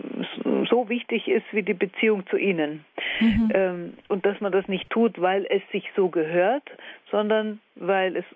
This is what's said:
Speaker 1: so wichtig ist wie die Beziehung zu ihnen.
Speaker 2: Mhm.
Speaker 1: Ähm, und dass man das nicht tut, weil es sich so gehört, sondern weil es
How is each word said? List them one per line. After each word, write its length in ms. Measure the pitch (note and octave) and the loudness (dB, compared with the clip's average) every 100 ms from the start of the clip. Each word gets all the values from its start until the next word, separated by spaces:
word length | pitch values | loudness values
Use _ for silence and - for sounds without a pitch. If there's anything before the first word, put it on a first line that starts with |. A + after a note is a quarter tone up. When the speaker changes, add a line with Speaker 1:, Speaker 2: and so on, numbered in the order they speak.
| - - - - - - F#3+ | -10 -8 -8 -4 0 0 4
Speaker 1:
so 180 | A#3 G#3+ | 2 2
wichtig 400 | B3 - A#3 - | -4 -2 -4 0
ist 160 | A#3 - | -2 0
wie 100 | G#3+ | -4
die 120 | G3 | -2
Beziehung 520 | F#3 G3 - A3 G#3 F#3+ | -2 -4 0 2 2 0
zu 80 | G3 | 0
ihnen. 480 | G3 E3 D3+ D3+ - - - - | 0 0 -2 -4 -12 -10 -8 2
Speaker 2:
Mhm. 300 | A3+ G#3+ A3 | 2 4 2
Speaker 1:
Ähm, 400 | G3 F#3 F3+ E3+ - - | 2 2 -2 -8 -14 -4
und 160 | G3+ | 0
dass 160 | G3+ G3+ | 0 0
man 120 | G3+ | 0
das 140 | F#3 F#3+ | 0 0
nicht 200 | F#3 - | -4 -2
tut, 320 | A3+ A#3 - | 2 2 2
weil 240 | F3+ G3 - | 0 0 0
es 120 | G3 - | -2 -2
sich 120 | G3 - - | -6 -4 0
so 120 | F3+ | 2
gehört, 560 | E3+ D#3 F3 F#3+ C#4+ - - - - - | 2 2 2 4 2 -4 -16 -18 -20 -4
sondern 500 | G3+ G#3+ A3 G#3+ G#3+ _ | -2 2 2 0 -6 _
weil 420 | - F3 F#3+ F#3 F3 | -6 0 2 2 -2
es 80 | F3+ | -6